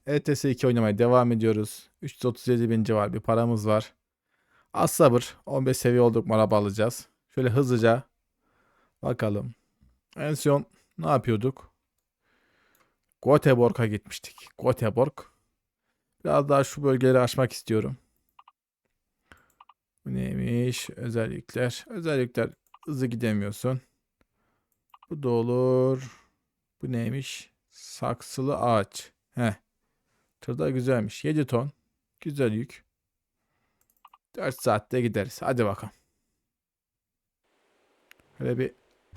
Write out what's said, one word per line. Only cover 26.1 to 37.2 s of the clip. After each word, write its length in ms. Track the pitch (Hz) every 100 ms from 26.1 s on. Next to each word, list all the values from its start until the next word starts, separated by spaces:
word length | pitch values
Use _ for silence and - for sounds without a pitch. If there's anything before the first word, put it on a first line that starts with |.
| - _ _ _ _ _ _
Bu 100 | 135
neymiş? 580 | 123 117 135 135 - - _ _
Saksılı 840 | - - - 127 120 - - 135 143
ağaç. 540 | 120 113 98 - - _ _
Heh. 180 | - 120 98 _ _ _ _ _ _ _ _
Tırda 300 | - 127 156
güzelmiş. 540 | 131 123 123 107 -
Yedi 220 | 147 156 139
ton. 240 | 117 139 - _ _ _ _
Güzel 320 | 170 143 127
yük. 320 | 214 127 - _ _ _ _ _ _ _ _ _ _ _ _ - _ _ -
Dört 260 | 180 127
saatte 380 | - 107 - 127
gideriz. 420 | 117 107 95 -
Hadi 220 | - 127
bakalım. 300 | 107 98 110 - _ _ _ _ _ _ _ _ _ _ _ _